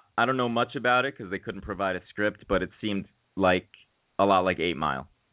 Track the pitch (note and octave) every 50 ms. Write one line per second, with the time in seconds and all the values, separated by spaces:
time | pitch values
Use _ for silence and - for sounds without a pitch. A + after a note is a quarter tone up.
0 | - _ _ - A#2 B2 C3 B2+ B2 A#2+ A#2 A#2 A#2+ A#2+ - C3+ A2+ B2 B2 B2+
1 | B2+ C#3 - - A2 F2+ G2 F#2 - A2 F#2+ G2 - G#2+ G2 F2 G2 F#2+ F#2 F2+
2 | - - - - G#2 G#2+ G2+ - - - G2 F#2 F2+ F2+ - - - G#2+ G2+ G2
3 | - - _ _ _ _ _ F#2+ F#2+ F#2 F#2 F2+ - _ - - _ _ _ _
4 | _ _ _ - G2 G2+ G2 F#2 F#2 F#2 F2+ - D#2+ F2+ D#2 C#2 D#2 D2+ C2+ C2
5 | C#2+ - _ _ _ _